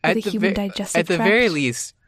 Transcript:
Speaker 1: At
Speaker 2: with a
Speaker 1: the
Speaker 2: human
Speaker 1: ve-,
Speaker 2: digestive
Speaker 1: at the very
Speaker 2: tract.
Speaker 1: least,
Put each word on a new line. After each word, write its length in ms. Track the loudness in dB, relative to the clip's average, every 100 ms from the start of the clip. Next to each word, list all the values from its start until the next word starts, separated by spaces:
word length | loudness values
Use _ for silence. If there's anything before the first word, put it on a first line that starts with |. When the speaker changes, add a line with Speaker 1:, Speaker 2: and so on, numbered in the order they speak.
| 2
Speaker 1:
At 100 | 0
Speaker 2:
with 100 | -2
a 20 |
Speaker 1:
the 40 |
Speaker 2:
human 180 | -2 0
Speaker 1:
ve-, 40 | 0
Speaker 2:
digestive 440 | -4 -6 -2 -2
Speaker 1:
at 80 | 0
the 100 | 2
very 240 | 4 4
Speaker 2:
tract. 120 | 2
Speaker 1:
least, 420 | 2 -2 -4 -10 _